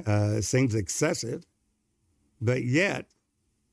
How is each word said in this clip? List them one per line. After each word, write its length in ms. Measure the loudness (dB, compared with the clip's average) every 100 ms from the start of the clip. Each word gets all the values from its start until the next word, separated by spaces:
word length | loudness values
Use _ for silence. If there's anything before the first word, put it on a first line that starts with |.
| 0
Uh, 340 | 2 2 0
seems 360 | 0 2 2 0
excessive, 680 | -2 -2 0 0 -4 -8 -12 _ _ _ _ _ _ _ _ _
but 220 | -2 0
yet 460 | 0 2 2 -2 -8 _ _ _ _ _ _